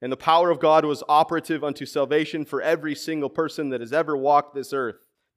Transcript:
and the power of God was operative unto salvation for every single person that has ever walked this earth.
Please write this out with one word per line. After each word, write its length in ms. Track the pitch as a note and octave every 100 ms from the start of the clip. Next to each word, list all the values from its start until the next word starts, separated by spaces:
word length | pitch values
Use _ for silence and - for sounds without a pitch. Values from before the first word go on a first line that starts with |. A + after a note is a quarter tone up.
and 100 | B2
the 60 | C3
power 340 | - E3 F3
of 80 | E3
God 260 | D#3+ D#3 D#3
was 180 | C#3 -
operative 540 | D3+ D#3+ E3 - D#3+
unto 220 | D3 C#3+ C3+
salvation 600 | D3+ C3+ D3+ D3+ E3 D3
for 160 | C#3
every 320 | C#3 E3 D3+
single 360 | C#3+ - D#3 C#3
person 400 | - D#3+ - C#3+
that 120 | B2+
has 120 | A#2
ever 220 | D3 D#3 C#3+
walked 380 | C3+ D3 C#3+
this 200 | C#3 C3
earth. 240 | C#3 B2 - _ _ _